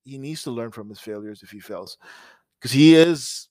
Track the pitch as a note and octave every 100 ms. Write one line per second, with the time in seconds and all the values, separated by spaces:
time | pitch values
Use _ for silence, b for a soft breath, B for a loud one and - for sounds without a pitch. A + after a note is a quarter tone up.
0 | C3 C#3 C#3 D#3 C#3+ A#2 A#2 A2 G#2 G#2
1 | A2 G#2 G#2+ G#2 G2 G#2 G2+ F#2 F#2+ -
2 | B B B B B _ - C3+ D#3 D#3+
3 | E3+ D3+ - - -